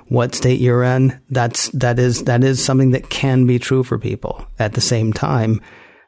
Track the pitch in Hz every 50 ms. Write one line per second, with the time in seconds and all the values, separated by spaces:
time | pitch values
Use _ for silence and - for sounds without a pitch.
0 | - - 123 123 120 113 - - - 123 127 - 123 123 120 123 123 127 127 131
1 | 131 131 123 - _ - 135 127 120 117 - - - - - 135 131 120 120 120
2 | 127 127 117 - 117 127 120 120 131 135 135 127 - - 131 131 135 131 123 131
3 | - - - - - 135 127 127 127 123 123 120 - - 131 131 127 - 120 113
4 | 110 107 107 - - - - - - - - - 113 107 - 120 - - 123 113
5 | 110 110 107 - - 156 143 120 110 110 113 104 - - - - - - _ _
6 | _